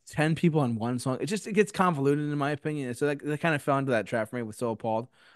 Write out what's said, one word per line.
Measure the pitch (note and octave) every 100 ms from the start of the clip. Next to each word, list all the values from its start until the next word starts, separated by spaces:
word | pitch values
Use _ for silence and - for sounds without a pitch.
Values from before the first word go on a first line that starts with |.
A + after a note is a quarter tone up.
| -
ten | - D#3 D#3+
people | F3 D#3
on | B2+ A2+
one | A#2 B2
song, | C3+ C3
it | D3
just, | G#3 -
it |
gets | G3+ G#3
convoluted | - F#3 D3+ C#3 D3 D3
in | D3
my | C#3
opinion. | D3+ D#3+ D3+ B2+
So | A#2+ C#3+
that, | D3
that | D3 D3
kind | E3+ D3
of |
fell | - C#3
into | C3+
that | A#2 F#2+
trap | A#2 A2
for | B2
me |
with | A2+ G#2+
So | A#2+
Appalled. | A2 A2+ A2 A#2+ _ -